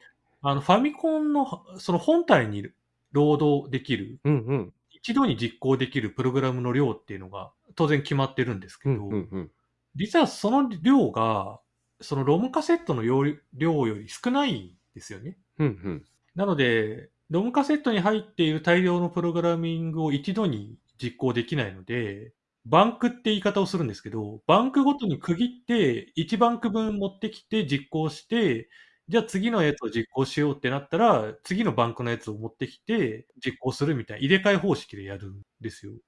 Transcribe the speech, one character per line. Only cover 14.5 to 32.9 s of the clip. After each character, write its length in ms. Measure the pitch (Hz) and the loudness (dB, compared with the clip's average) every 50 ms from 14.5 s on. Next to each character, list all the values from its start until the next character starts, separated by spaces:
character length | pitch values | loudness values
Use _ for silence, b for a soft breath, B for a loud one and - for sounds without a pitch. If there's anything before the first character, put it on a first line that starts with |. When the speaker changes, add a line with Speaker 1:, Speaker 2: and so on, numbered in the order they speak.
| 175 | -2
Speaker 1:
ん 200 | 110 95 90 90 _ _ _ _ | -4 -8 -12 -20 _ _ _ _
で 80 | - | -20
す 100 | - - | -18 -16
よ 80 | 101 95 | -16 -16
ね。 200 | 107 151 190 - _ _ _ - | -14 -16 -16 -18 _ _ _ -2
Speaker 2:
う 60 | 156 | 0
ん 40 | 139 | 0
う 20 | |
ん。 360 | 107 90 87 98 87 73 - _ _ _ _ _ - | 0 -2 -6 -8 -8 -8 -10 _ _ _ _ _ -6
Speaker 1:
な 100 | 170 196 | -4 -2
の 100 | 202 180 | 0 2
で、 540 | 143 135 123 117 113 107 110 110 - - - _ _ _ - | 2 2 4 4 2 0 -2 -4 -10 -14 -18 _ _ _ -4
ロ 100 | 151 170 | -2 -2
ム 100 | 202 240 | -2 0
カ 120 | 247 294 277 | 0 0 2
セ 120 | 285 302 | 2 2
ッ 60 | 294 | 0
ト 100 | 294 262 | 2 0
に 80 | 226 202 | 0 2
入 200 | 170 208 220 214 | 2 2 2 0
っ 20 | |
て 220 | 214 - _ - 170 | -2 -4 _ 0 2
い 80 | 156 | 2
る 100 | 156 156 | 2 2
大 220 | 156 175 175 180 185 | 2 4 4 4 4
量 160 | 180 175 175 | 4 2 2
の 100 | 175 170 | 0 -2
プ 140 | 170 175 170 | -2 -2 -2
ロ 100 | 170 165 | 0 0
グ 80 | 170 | 0
ラ 160 | 170 170 170 165 | 2 2 0 0
ミ 220 | 165 165 165 165 | -2 -2 -4 -4
ン 120 | 165 165 | -4 -4
グ 120 | 156 160 156 | -2 -2 0
を 80 | 156 | 0
一 240 | 143 143 143 - 185 | 0 0 -2 -2 -2
度 100 | 208 220 | 0 0
に 320 | 185 123 104 101 107 113 - _ _ _ - | 0 -2 -4 -6 -10 -16 -20 _ _ _ -10
実 160 | - 120 - - | -8 -8 -6 -2
行 160 | - 127 117 | -2 0 0
で 120 | 120 117 | 0 -2
き 100 | - 165 | -2 -2
な 120 | 147 120 101 | -4 -4 -4
い 60 | 95 | -6
の 100 | 92 92 | -12 -10
で、 500 | - 117 120 117 104 98 101 110 120 - _ _ _ _ _ - | -8 -6 -4 -4 -6 -6 -10 -14 -18 -20 _ _ _ _ _ -2
バ 200 | 113 123 165 202 | 2 4 6 6
ン 140 | 233 233 - | 4 2 0
ク 80 | - 240 | -2 -2
っ 40 | |
て 100 | 240 - - 220 | -2 -2 -2 0
言 60 | 214 202 | 0 0
い 40 | |
方 180 | - 208 196 202 | 0 0 0 0
を 60 | 190 | 0
す 100 | 185 - 180 | 0 -2 -2
る 80 | 160 | -4
ん 20 | 117 | -4
で 80 | 98 | -6
す 80 | - - | -8 -10
け 80 | 107 | -10
ど、 320 | 104 113 107 104 107 107 - | -8 -8 -8 -8 -10 -4 2
バ 160 | - 160 202 | 4 4 4
ン 100 | 240 262 | 4 2
ク 120 | 254 285 269 | 2 2 2
ご 100 | 277 277 | 2 2
と 140 | 277 240 202 | 0 -2 -4
に 100 | 147 - | -4 -2
区 180 | - - 175 | -2 -2 0
切 260 | 170 240 247 - - _ | 0 0 -2 -4 -6 _
っ 20 | |
て、 460 | - 240 233 190 135 - - - - _ | -2 2 2 2 2 2 -2 -4 -6 _
一 220 | - 160 - 233 202 | -6 -4 -2 0 2
バ 120 | 196 170 | 2 2
ン 100 | 240 - | 2 0
ク 100 | - - | -2 -2
分 280 | 190 226 220 220 208 202 | -2 -2 -2 -2 -2 -4
持 100 | 196 190 | -4 -6
っ 100 | 190 - | -6 -6
て 140 | - 214 | -8 -8
き 100 | 214 - | -8 -12
て 240 | - _ - 220 202 | -8 _ -2 -2 0
実 240 | 135 143 139 139 - | 0 -2 -4 -4 -4
行 200 | - 156 156 156 | -4 -2 -2 -2
し 160 | 151 - - | -4 -8 -6
て、 440 | _ 220 233 220 165 123 110 117 b b b b b b b b - | _ 0 2 2 2 0 -2 -4 b b b b b b b b -2
じ 100 | 170 233 | 0 0
ゃ 40 | |
あ 20 | 220 | 0
次 260 | 220 - 196 196 233 | 0 -2 -2 0 0
の 140 | 226 214 165 | 2 2 2
や 100 | 147 143 | 2 2
つ 100 | - 123 | 0 -4
を 60 | 113 | -4
実 160 | 104 117 113 - | -4 -4 -4 -2
行 140 | - - 135 | -2 -2 -2
し 140 | 131 - - | -2 0 0
よ 100 | 147 147 | 0 0
う 40 | 139 | 0
っ 40 | 143 | -2
て 100 | - 123 | -2 -2
な 80 | 131 139 | -2 -4
っ 120 | 139 - | -4 -4
た 80 | - 170 | 0 2
ら、 360 | 226 233 185 123 107 107 - - - | 4 4 4 4 0 -2 -6 -10 -8
次 200 | - 180 196 233 | -4 -2 -2 0
の 80 | 185 | 0
バ 160 | 117 110 120 117 | 2 2 2 0
ン 80 | 117 | 0
ク 80 | - 123 | -4 -4
の 80 | 120 | -4
や 80 | 117 113 | -4 -4
つ 100 | - - | -6 -8
を 80 | 107 107 | -10 -10
持 120 | 110 113 | -10 -12
っ 60 | - | -10
て 120 | - 170 160 | -8 -8 -10
き 100 | - - | -10 -10
て 480 | _ - | _ -2